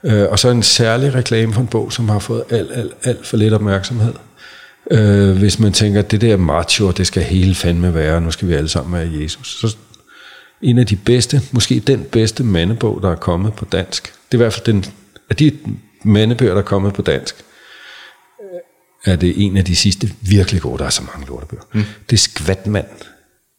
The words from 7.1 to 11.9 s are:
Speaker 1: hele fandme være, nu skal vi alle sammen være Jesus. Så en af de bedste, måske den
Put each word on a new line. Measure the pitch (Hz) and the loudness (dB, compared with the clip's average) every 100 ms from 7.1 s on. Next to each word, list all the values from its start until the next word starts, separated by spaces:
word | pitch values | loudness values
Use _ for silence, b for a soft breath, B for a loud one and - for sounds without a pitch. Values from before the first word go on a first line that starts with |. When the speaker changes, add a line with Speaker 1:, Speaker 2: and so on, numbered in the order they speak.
| - | 0
Speaker 1:
hele | 82 92 92 90 | 0 2 2 2
fandme | 90 85 87 | 0 0 0
være, | 82 78 82 | 0 0 0
nu | 85 | -2
skal | - 95 | -2 -2
vi | |
alle | 80 76 | -2 0
sammen | - 69 | -4 -4
være | 87 82 78 | -4 -4 -4
Jesus. | 76 - - - | -6 -8 -14 -6
Så | 113 107 - _ B B B B B B | -6 -6 -16 _ B B B B B B
en | - 120 | 0 2
af | 120 | 2
de | 101 | 0
bedste, | - 123 117 143 - | 2 2 2 0 0
måske | 123 - 123 | -2 0 0
den | - | 2